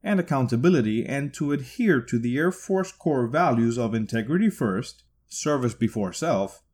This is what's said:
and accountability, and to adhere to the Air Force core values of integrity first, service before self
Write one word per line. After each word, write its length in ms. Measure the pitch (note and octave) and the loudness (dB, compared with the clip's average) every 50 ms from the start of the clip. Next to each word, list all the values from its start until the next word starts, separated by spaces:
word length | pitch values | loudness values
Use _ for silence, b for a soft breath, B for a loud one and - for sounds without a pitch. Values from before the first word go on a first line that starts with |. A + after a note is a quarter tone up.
and 180 | - - G#3 F#3+ | -2 0 0 0
accountability, 840 | F3 - D#3 C3+ B2+ B2 B2 A#2 C3 F3 F#3 D3 A2 G#2+ G#2+ A2+ - | 0 0 0 0 2 0 0 4 4 4 6 6 4 2 0 -2 -2
and 260 | - B2+ C#3 C#3+ C#3+ - | -2 -4 -4 -4 -6 -6
to 160 | - D#3 C#3+ | -4 -2 -2
adhere 500 | C#3+ C#3+ C3 B2+ - - A#3+ G#3+ E3 C3 | -2 -2 -4 -8 -6 -2 2 4 4 2
to 160 | A#2+ - - A#2+ | 2 0 -2 -2
the 180 | A#2 A#2+ B2 | 0 0 -2
Air 160 | C3+ D#3 F3+ | 0 0 -2
Force 400 | F#3 - - - G3 F#3+ F#3 - | -2 -4 -6 -2 -2 -2 -2 -4
core 360 | - _ - E3+ D3+ C3 B2 A2+ | -8 _ -2 0 0 2 0 0
values 500 | A#2+ D#3 F3+ D#3+ B2 A#2 A#2 A#2 A#2 B2 | 2 2 2 4 4 2 2 0 0 -2
of 160 | A#2+ A2+ G#2+ | -2 -2 -2
integrity 560 | A2+ A2 G2+ - A2+ A2 B2+ D#3 F#3 A3 A3 | -2 -4 -2 -2 -4 -2 0 0 2 2 2
first, 540 | F#3+ - C#3+ G#2+ F#2+ G2 B2 - - _ _ _ _ _ _ _ | 0 0 -2 -2 0 -2 -4 -8 -14 _ _ _ _ _ _ _
service 480 | - - - D3+ D3 C#3 B2 A#2+ - | -14 -6 -2 0 0 0 0 -2 -2
before 380 | - - A2 - A2+ G2+ F#2 F2 | 0 -2 -2 0 -2 -4 -4 -4
self 500 | - D#3 E3 - G2 G2 G2 - - _ _ | -4 -2 0 0 0 0 -4 -6 -16 _ _